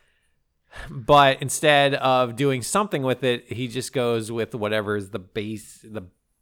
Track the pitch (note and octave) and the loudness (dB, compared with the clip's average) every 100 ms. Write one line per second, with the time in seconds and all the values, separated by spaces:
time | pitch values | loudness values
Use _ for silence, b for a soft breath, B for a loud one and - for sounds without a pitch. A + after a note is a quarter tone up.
0 | _ _ _ _ _ _ _ B B C#3 | _ _ _ _ _ _ _ B B -10
1 | A2 D3 C#3 C3+ C3 - D#3 C#3+ C#3+ C#3 | 4 6 6 4 -4 0 4 6 4 2
2 | C3 B2+ B2 A#2 C#3 C3 A2 G3 G#3 D3+ | 2 2 0 0 0 0 -2 -2 0 -2
3 | C3 B2 C3 A#2+ - G#2+ B2+ A#2+ A#2+ C3+ | -2 0 0 -2 -4 -8 -6 -6 -6 -2
4 | A#2+ A#2 G#2+ A#2 G#2+ A#2+ G#2+ G#2+ G#2 G#2 | -2 -2 -4 -6 -6 -4 -2 -2 -2 -4
5 | F#2+ G#2+ F#2 - G#2 G#2+ - - A2+ G#2+ | -4 -12 -10 -8 -8 -10 -14 -20 -14 -14
6 | F#2 _ _ _ | -14 _ _ _